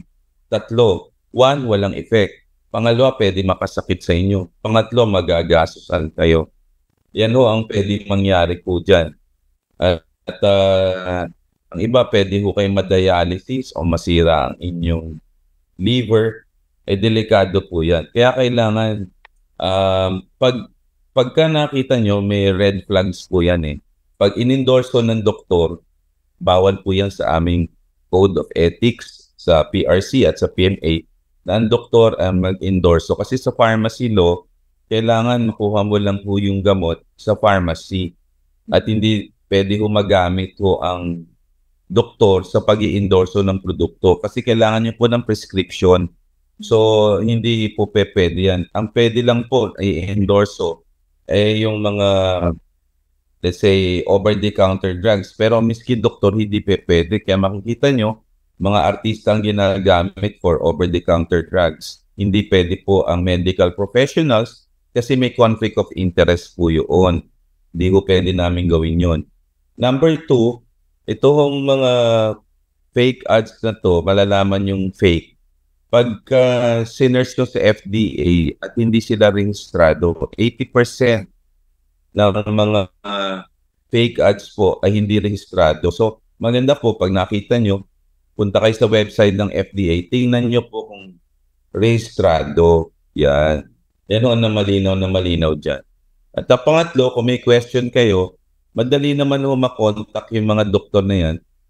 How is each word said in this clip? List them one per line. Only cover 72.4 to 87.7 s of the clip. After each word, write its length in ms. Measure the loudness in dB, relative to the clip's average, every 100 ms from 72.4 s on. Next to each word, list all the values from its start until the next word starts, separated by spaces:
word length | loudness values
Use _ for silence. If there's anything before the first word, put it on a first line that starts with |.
| _ _ _ _ _
fake 320 | 0 0 0 0
ads 320 | 0 0 -6
na 160 | -8 -2
to, 240 | 0 0
malalaman 640 | 2 0 2 0 0 -2 -2
yung 240 | -4 -4
fake. 480 | 0 0 0 -4 _ _ _ _ _ _
Pagka 960 | 0 0 -4 -2 2 2 2 0 -2
sinerge 500 | -4 0 0 2 -2
ko 140 | -2 -4
sa 80 | 0
F 180 | 0 0 -2
D 80 | -2 -2 -2
A 120 | 0 2 0 -4 -8
at 100 | -4
hindi 220 | 0 0
sila 320 | 0 2 2
rehistrado, 800 | 2 -2 -6 -6 2 2 2 -2 -2 -6 -4
eighty 300 | -4 -4 -4
percent 640 | 0 0 0 0 0 -4 _ _ _ _ _ _ _ _
ng 160 | 0 0 0 -2
mga, 460 | 0 0 0 -2 _ -12
ah, 400 | -8 -6 -8 -14 _ _ _ _
fake 340 | -2 0 2
ads 320 | 0 0 -4
po 240 | -2 0 0 0
ay 140 | 0
hindi 180 | 0 0
rehistrado. 720 | -2 -4 -6 0 2 2 -2
So, 320 | 0 -2 -4 _ -8
maganda 400 | -2 0 0 0
po 160 | 0
pag 160 | 0 0
nakita 480 | 0 -2 -4 -2 0
nyo, 320 | 0